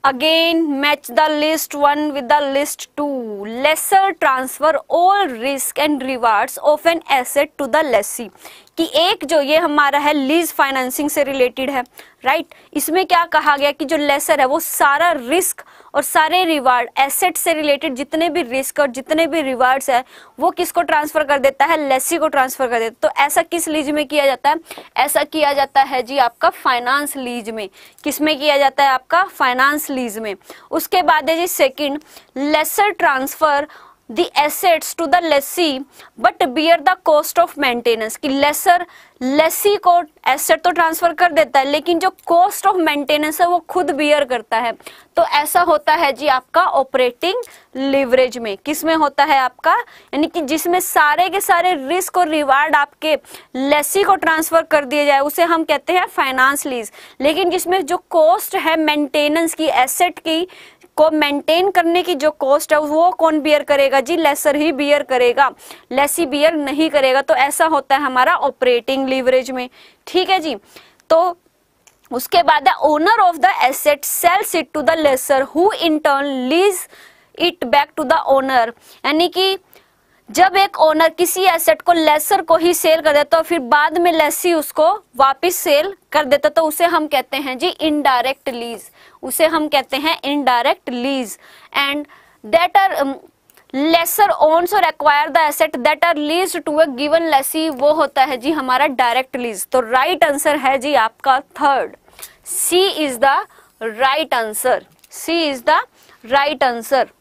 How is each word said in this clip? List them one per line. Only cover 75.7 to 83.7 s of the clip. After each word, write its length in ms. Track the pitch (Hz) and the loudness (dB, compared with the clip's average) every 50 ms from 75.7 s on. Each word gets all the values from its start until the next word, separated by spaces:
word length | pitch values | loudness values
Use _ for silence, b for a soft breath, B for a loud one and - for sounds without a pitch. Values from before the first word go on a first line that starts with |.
| 381 - 330 | 2 0 0
in 180 | 339 311 302 | 0 0 0
turn 320 | 311 302 277 277 285 285 269 254 247 254 | 0 0 0 0 -2 -4 -4 -4 -2 0
lease 380 | 302 339 381 415 370 - - b b b b b b b b b b | 2 2 2 2 0 -2 -12 b b b b b b b b b b
it 340 | - 330 349 339 _ - 240 | -4 -4 -4 -2 _ -4 0
back 240 | 254 285 294 - _ | 0 0 0 0 _
to 120 | - 302 254 | -8 0 0
the 160 | 320 320 - - 269 | 0 0 2 2 2
owner, 340 | 277 262 269 262 247 226 233 233 b b b b b b | 2 2 2 0 0 0 0 -4 b b b b b b
यानी 220 | 254 294 311 349 349 | -2 0 0 0 0
कि 280 | - 359 381 381 381 381 _ b b b b b b b b b b b b - | 0 -2 0 0 -2 -4 _ b b b b b b b b b b b b -8
जब 260 | 208 311 359 392 359 | 0 2 2 2 4
एक 220 | 392 392 392 - - | 2 0 0 2 2
ओनर 280 | 320 311 302 311 330 320 | 2 2 4 4 2 2
किसी 340 | 320 - 349 339 - 370 370 | 2 0 -2 -2 0 2 2
एसेट 360 | 370 339 330 330 330 311 311 | 2 2 2 2 0 0 2
को 120 | - - 349 | 2 0 2
लेसर 480 | 339 311 302 294 302 302 - 415 381 | 4 4 2 2 2 0 0 -2 -2
को 140 | 330 - 330 | 2 2 2
ही 160 | 339 330 349 339 | 2 4 0 0
सेल 280 | - - 320 320 330 | 2 2 2 2 2
कर 120 | 302 311 285 | 2 2 2
देता 240 | 294 294 294 330 | 2 2 2 0
और 60 | 330 320 | 0 2
फिर 160 | - 349 330 | 0 -4 -4
बाद 360 | 254 233 | 0 2